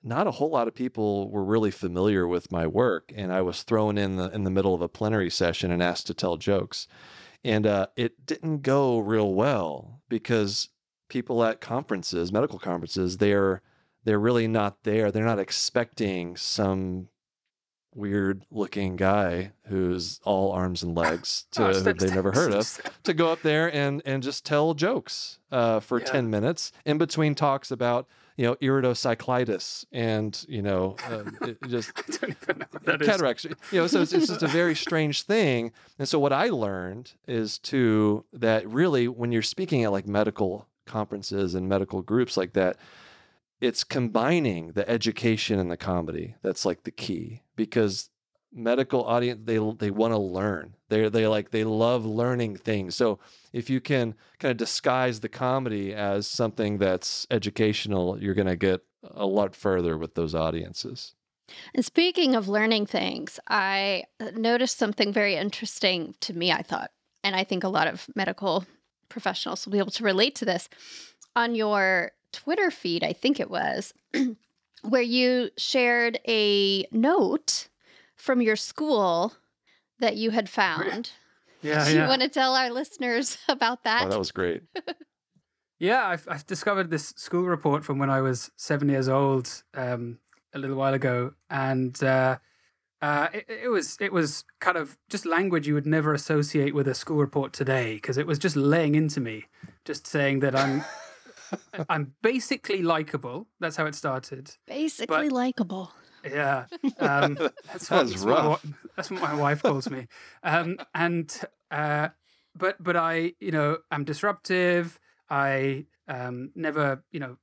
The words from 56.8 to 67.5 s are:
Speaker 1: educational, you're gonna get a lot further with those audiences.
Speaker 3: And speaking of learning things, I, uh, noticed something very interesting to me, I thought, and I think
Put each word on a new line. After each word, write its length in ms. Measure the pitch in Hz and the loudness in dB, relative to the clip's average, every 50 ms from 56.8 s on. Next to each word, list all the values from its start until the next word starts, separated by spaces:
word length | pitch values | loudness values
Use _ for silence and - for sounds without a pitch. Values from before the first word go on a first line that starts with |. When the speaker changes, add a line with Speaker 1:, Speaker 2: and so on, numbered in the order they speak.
| 101 95 92 90 - - - - - - | 2 2 2 2 -2 -4 -6 -6 -4 -2
Speaker 1:
educational, 880 | 131 113 98 104 - - 110 107 104 - - 104 101 95 90 87 95 104 | -2 0 0 -2 0 2 2 2 2 0 -2 -2 0 0 0 0 -2 -2
you're 140 | - 101 95 | -2 0 2
gonna 220 | 104 98 95 90 | 2 2 2 2
get 260 | 85 98 95 92 92 _ _ _ _ - | 2 4 2 2 2 _ _ _ _ -20
a 240 | - - - 104 98 | -20 -8 -2 -2 0
lot 280 | 95 104 104 95 - | 2 2 2 2 0
further 400 | - - 104 95 90 87 85 80 | -2 0 2 2 2 2 2 0
with 200 | 78 82 78 _ | -2 -4 -6 _
those 180 | - 85 78 80 | -2 -2 0 0
audiences. 800 | 82 80 80 80 82 - - - - - - 127 123 - - _ _ _ _ _ _ _ - - - - - - | 0 0 0 0 -2 -6 -8 -10 -10 -10 -10 -12 -14 -16 -18 _ _ _ _ _ _ _ -20 -20 -20 -20 -8 -2
Speaker 3:
And 100 | - 247 | -2 -2
speaking 480 | - _ - 339 359 349 - 349 269 254 | 0 _ 4 4 4 4 2 2 4 4
of 140 | 226 202 185 | 2 0 0
learning 400 | 202 214 214 220 226 214 208 202 | 0 2 4 4 2 2 0 0
things, 520 | - 185 190 190 - - - - - - - - | -2 -2 -2 -2 -4 -6 -10 -12 -14 -16 -6 -2
I, 580 | - 214 190 190 196 196 196 196 196 180 - _ _ _ | 0 0 2 2 0 0 0 0 -2 -4 -6 _ _ _
uh, 120 | 226 220 - | -12 -10 -6
noticed 460 | 226 220 226 240 240 254 254 - - | -2 0 2 2 2 2 0 0 -2
something 340 | 240 208 208 - 226 202 202 | -2 -2 2 0 0 2 2
very 220 | 226 208 202 196 | 2 2 2 2
interesting 800 | 156 165 208 - - - 208 - - - 196 185 180 165 - - _ | 0 -2 -4 -4 -6 -10 -10 -8 0 0 0 0 0 -4 -8 -8 _
to 120 | - - 190 | -10 -8 -4
me, 180 | 170 170 180 | -2 2 2
I 120 | 160 - 165 | 2 2 0
thought, 260 | - 170 - - - _ _ _ _ _ _ - | -4 -6 -6 -6 -8 _ _ _ _ _ _ -6
and 120 | 202 190 | -2 -2
I 80 | 185 190 | -2 -2
think 200 | - | -2